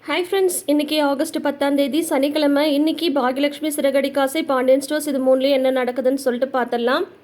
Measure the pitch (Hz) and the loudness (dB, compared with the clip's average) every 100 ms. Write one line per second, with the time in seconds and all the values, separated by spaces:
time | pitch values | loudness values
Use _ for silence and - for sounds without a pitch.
0 | - 302 359 392 381 - - 294 294 302 | -4 -4 -2 0 0 -2 0 0 0 0
1 | 285 277 302 311 294 285 285 285 285 277 | 0 0 -2 -2 -4 -2 0 0 0 0
2 | 330 294 277 302 294 285 311 285 311 311 | 0 0 0 2 2 2 2 2 0 0
3 | 339 277 247 262 285 285 311 294 277 269 | -2 0 0 0 -2 -2 -6 0 0 0
4 | 269 277 269 302 320 269 254 269 277 302 | 0 0 -2 -2 -2 0 4 4 4 -4
5 | 302 277 262 262 262 277 262 262 247 247 | -2 -2 2 2 4 2 2 0 -2 0
6 | 254 269 269 240 254 262 240 240 233 285 | 0 0 -2 -2 -2 -2 -2 -2 0 0
7 | 359 - | -2 -10